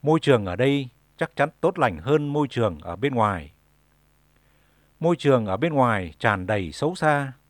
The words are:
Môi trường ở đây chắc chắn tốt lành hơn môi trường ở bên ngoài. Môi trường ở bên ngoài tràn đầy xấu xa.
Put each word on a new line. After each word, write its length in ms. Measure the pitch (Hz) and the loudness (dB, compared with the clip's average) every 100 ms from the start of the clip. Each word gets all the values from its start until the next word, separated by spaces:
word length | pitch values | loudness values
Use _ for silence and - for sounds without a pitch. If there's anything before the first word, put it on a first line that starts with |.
Môi 180 | 143 160 | 2 2
trường 260 | - 127 98 | 4 2 2
ở 100 | 90 | 0
đây 320 | 131 143 127 _ _ _ | 0 0 -4 _ _ _
chắc 200 | 160 - | -8 -2
chắn 120 | 147 _ | -2 _
tốt 180 | 165 190 | -2 2
lành 200 | 131 95 | 0 0
hơn 300 | 85 151 147 | 0 0 0
môi 200 | 147 143 | -2 -2
trường 320 | 123 110 78 | 0 -2 -2
ở 160 | 85 87 | -10 -6
bên 180 | 139 | -4
ngoài. 380 | 127 107 92 73 _ _ _ _ _ _ _ _ _ _ _ _ _ _ _ | 0 0 -2 -10 _ _ _ _ _ _ _ _ _ _ _ _ _ _ _
Môi 160 | 165 175 | 0 2
trường 300 | 143 131 107 | 4 2 2
ở 100 | 95 | -2
bên 160 | 160 | 0
ngoài 420 | 147 123 107 87 - | 2 2 2 -4 -2
tràn 280 | 117 101 92 | 0 0 0
đầy 260 | 107 87 | -2 -2
xấu 220 | - 147 | -4 -4
xa. 380 | 185 156 143 139 123 _ | 0 0 0 -2 -12 _